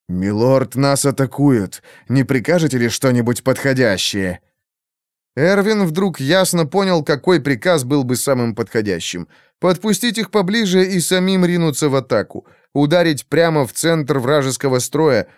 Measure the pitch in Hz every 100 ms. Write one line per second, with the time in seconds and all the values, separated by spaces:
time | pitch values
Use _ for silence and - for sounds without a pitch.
0 | - 90 98 104 127 135 123 127 139 135
1 | 139 127 131 - 143 120 92 - - -
2 | - 135 131 131 101 175 156 127 117 -
3 | 131 123 117 120 131 123 139 131 117 101
4 | - 101 92 90 _ _ _ _ _ _
5 | _ _ _ 127 170 202 202 214 175 156
6 | 190 147 135 185 180 175 147 196 190 170
7 | 147 139 180 170 139 117 180 165 123 147
8 | 127 123 139 123 117 104 110 113 104 85
9 | - 90 82 _ _ _ 180 180 214 196
10 | 240 214 208 208 180 226 196 185 185 185
11 | - 185 185 190 175 175 165 135 151 135
12 | - 113 92 - - _ _ 139 147 175
13 | 165 147 - 151 165 151 123 - 165 165
14 | 135 139 123 151 135 127 139 127 - 147
15 | 156 113 -